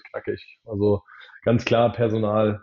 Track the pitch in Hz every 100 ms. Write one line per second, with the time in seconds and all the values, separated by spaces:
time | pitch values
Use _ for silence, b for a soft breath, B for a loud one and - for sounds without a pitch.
0 | - 104 - - - - 113 104 104 101
1 | B B B B 113 117 - 117 120 104
2 | 117 110 107 107 107 107